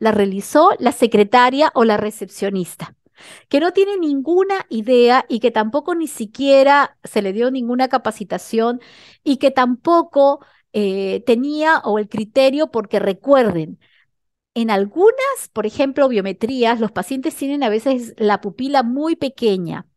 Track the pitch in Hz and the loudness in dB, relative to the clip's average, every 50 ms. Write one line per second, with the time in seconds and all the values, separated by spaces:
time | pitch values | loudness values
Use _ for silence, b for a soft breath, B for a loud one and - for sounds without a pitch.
0 | 214 220 214 208 202 196 190 196 196 - - 302 320 370 - - - 233 - - | -2 0 2 2 0 0 -2 -6 -6 0 2 4 4 4 4 2 0 -2 0 2
1 | 262 233 226 208 208 202 - 247 247 254 254 269 302 311 - - 226 226 214 208 | 0 2 4 4 2 4 4 4 4 4 4 2 0 2 2 2 2 2 2 0
2 | 208 214 214 - 208 185 - - - 196 196 190 180 - - - - - - _ | -2 -6 -8 -10 -16 -16 -10 -8 -6 -4 -4 -4 -6 -6 -10 -16 -18 -18 -18 _
3 | _ _ B B B B B B B B - 277 311 359 349 381 392 392 403 392 | _ _ B B B B B B B B 0 0 0 2 2 2 0 0 0 -2
4 | 339 302 285 277 262 294 339 359 381 392 403 381 - - - 226 214 214 254 247 | -2 -2 -2 -2 -2 0 2 2 2 0 -2 -6 -6 -6 -8 -6 -2 2 4 4
5 | 240 240 247 262 - - - 220 226 247 233 220 214 220 214 294 294 349 359 339 | 6 6 4 2 2 0 -4 -2 -2 0 0 0 -2 -2 -2 -4 -4 -4 -4 -4
6 | 330 294 - - 233 208 - - 269 277 277 269 269 277 285 285 277 - _ _ | -4 -6 -8 -10 -12 -12 -8 -4 2 4 6 6 6 6 4 4 2 0 _ _
7 | - - - 226 208 196 190 214 240 254 262 269 240 233 247 247 262 262 269 254 | -14 -8 -6 -4 -4 -4 -2 -2 -2 -2 -2 -4 -6 -4 -2 -2 -2 -2 -2 -2
8 | 254 220 214 - 214 180 - 180 - - - 220 226 233 240 247 B B B B | -4 -4 -8 -8 -10 -10 -10 -10 -10 -6 -4 -2 -2 -2 -2 -4 B B B B
9 | B B B B B 311 277 240 - 277 269 262 254 247 247 233 - - 339 339 | B B B B B -4 -2 2 2 0 2 2 0 0 0 -2 0 2 2 2
10 | 330 339 - - 277 277 277 294 b b b b b b - 214 208 196 190 196 | 2 0 2 2 4 4 2 0 b b b b b b -4 -4 -2 -2 -2 -4
11 | 196 190 190 196 220 - 240 226 254 285 294 302 302 311 320 294 - - 202 214 | -4 -4 -4 -4 0 0 0 0 0 -2 -4 -2 0 0 0 0 0 -2 -2 -2
12 | 214 202 - 226 220 202 - 269 262 269 254 285 311 - - 226 214 208 - 208 | -2 -4 -6 -8 -8 -4 0 2 2 2 2 0 -2 -2 -2 -4 -6 -2 -2 -2
13 | 202 - 196 - - 269 277 269 247 214 180 170 156 156 - - _ _ _ _ | -2 -2 -4 -4 0 2 4 4 4 2 0 -4 -6 -8 -12 -18 _ _ _ _
14 | _ _ _ _ _ _ _ _ _ _ - 233 233 226 214 190 196 202 202 311 | _ _ _ _ _ _ _ _ _ _ -6 -4 -2 0 0 0 0 -2 0 2
15 | 370 440 466 539 523 554 539 - - - - 220 202 214 - - 285 277 262 - | 4 4 4 4 0 -4 -4 -6 -10 -12 -8 -6 -6 -6 -2 -2 -4 -2 0 0
16 | 285 269 247 208 190 196 190 - - 220 269 262 233 226 233 233 226 208 - 196 | 0 0 0 0 -2 -4 -6 -6 -6 -4 -2 0 0 0 0 0 -2 -4 -4 -6
17 | 208 - 269 269 262 320 311 - 285 277 285 285 277 226 208 220 220 285 269 247 | -6 -6 -6 -6 -6 -6 -6 -6 -6 -6 -4 -2 -2 -2 -2 -2 0 -2 -2 -2
18 | 240 226 - - 220 208 208 196 - 208 185 - 254 269 285 269 254 233 247 269 | -4 -10 -8 -4 0 0 0 0 -2 -6 -10 -8 -6 -2 0 0 0 0 -2 -4
19 | 302 320 330 320 - 269 262 - - 220 196 185 180 160 160 156 160 _ _ | -2 -4 -4 -4 -4 -8 -6 -2 -2 0 0 0 -4 -6 -8 -10 -12 _ _